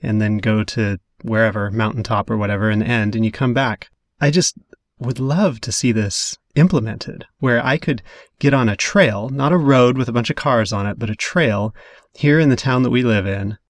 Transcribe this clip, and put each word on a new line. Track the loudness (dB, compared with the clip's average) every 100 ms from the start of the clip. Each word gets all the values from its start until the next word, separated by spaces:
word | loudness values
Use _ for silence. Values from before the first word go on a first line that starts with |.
and | -2 0
then | 0 0
go | 0 0
to | -2 -2 -2 -4 _ _
wherever, | -4 0 2 0 -4
mountaintop | -2 -2 -2 -2 -2 -2
or | -2
whatever, | -2 -2 0
and | 0
end, | 0 0 0
and | 0
you | -2
come | 0 -2
back. | 0 -2 -4 -12 _ _ -2
I | 0
just | 2 0 -4 _ -20 _ -10
would | -6 -4
love | -2 0 0 -2
to | -8
see | -2 0
this | 0 -2 -4 -8 -10 _ 2
implemented, | 4 2 -2 -8 -12 -14 -16 -4
where | 0 0
I | 0 -2
could | -2 -6 -8 -20 -20 -2
get | 2
on | 2 2
a |
trail, | 0 0 2 2 0 -6
not | -2 0
a | 2
road | 4 6 6 2
with | 0
a |
bunch | -2 -2
of | -2
cars | 0 0 0
on | -2 -4
it, | -4
but | -6
a |
trail | -6 -4 0 0 0 -2 -6 -20 -20 _
here | -2 2 4
in | 4
the | 2
town | 0 0
that | 2
we | 2
live | 2 0
in, | 0 -4 -6 -8